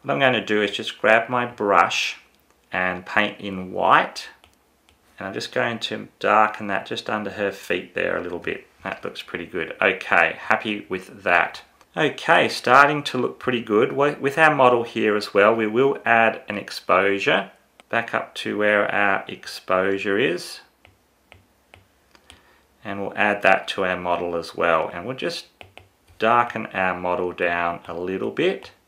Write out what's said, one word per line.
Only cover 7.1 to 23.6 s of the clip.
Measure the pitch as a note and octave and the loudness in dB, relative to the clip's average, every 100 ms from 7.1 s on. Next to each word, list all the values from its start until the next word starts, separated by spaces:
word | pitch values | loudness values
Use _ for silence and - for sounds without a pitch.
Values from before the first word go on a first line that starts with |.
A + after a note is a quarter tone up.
| G#2+ G2+ | -6 -6
her | G2 G2+ | -4 -4
feet | F#2+ - F2+ F#2 F2 | -6 -6 -6 -4 -4
there | F2 F2 | -2 -2
a | |
little | F2 F2 | -6 -8
bit. | E2+ E2+ _ _ | -8 -8 _ _
That | F#2+ - | -10 -8
looks | - - | -10 -12
pretty | - F2 E2 | -12 -10 -8
good. | F2 D#2+ - | -6 -6 0
Okay, | G2 F#2+ - F#2 E2 E2+ | 0 0 2 4 4 0
happy | - A2 A2 G#2 - | 0 0 0 -6 -6
with | F#2 - G2+ | -8 -8 -6
that. | F#2+ F2 - - - _ _ - | 2 2 2 -6 -20 _ _ -2
Okay, | D3+ - - E3+ A#2+ | -2 -2 2 4 4
starting | - - C3 C#3+ D3+ C#3+ | -2 6 6 6 2 -4
to | B2+ | -2
look | B2 - | -4 -4
pretty | - A#2+ | -4 -4
good. | A2+ G#2 C3 | 0 2 2
Wi-, | C3+ C#3+ D3 | 2 0 0
with | C3+ D3 | -4 4
our | D#3 | 4
model | D3 B2+ A#2+ | 6 6 4
here | A2+ A#2 A2 G#2 | 0 0 0 0
as | - | 0
well, | G2+ G#2 A2+ | 4 6 4
we | G#2+ | 0
will | A2+ C#3 C#3+ - | 2 2 0 2
add | A#2 A2+ - - | 4 4 0 -8
an | G2+ | -10
exposure | - - - F#2 G2 G2+ C3+ F3+ F#3+ _ _ _ _ | -8 -14 2 2 4 0 0 0 -2 _ _ _ _
back | A#2 A#2 | -4 -2
up | A#2 - - | -6 -6 -10
to | A2 G#2 | -6 0
where | G#2 G#2 - | 2 2 2
our | G2+ G2+ F#2+ - | 0 2 0 -4
exposure | F#2+ - - - F#2 F#2+ G2 G2+ G2+ | -14 -14 -16 -2 0 0 -2 0 0
is. | D3 F3 - - _ _ _ _ _ _ _ - _ _ _ - _ _ _ _ _ - _ _ _ _ G#2 | 0 -2 -8 -16 _ _ _ _ _ _ _ -20 _ _ _ -20 _ _ _ _ _ -20 _ _ _ _ -12
And | G2+ | -8
we'll | G2 - | -8 0
add | G#2 G2+ | 0 0
that | F#2+ F#2+ | 0 -2